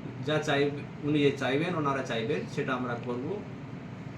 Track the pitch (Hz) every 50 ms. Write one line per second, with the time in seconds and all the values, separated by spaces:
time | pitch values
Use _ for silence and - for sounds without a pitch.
0 | - - - - - 143 151 151 147 151 143 143 143 143 143 - - - - -
1 | 147 147 151 147 143 139 139 - 135 123 131 147 170 185 175 160 147 139 135 131
2 | 123 127 117 113 113 127 160 190 - - - 147 135 135 131 123 127 120 117 113
3 | 120 123 123 123 135 160 196 214 - - - - - - - - - - - -
4 | - - -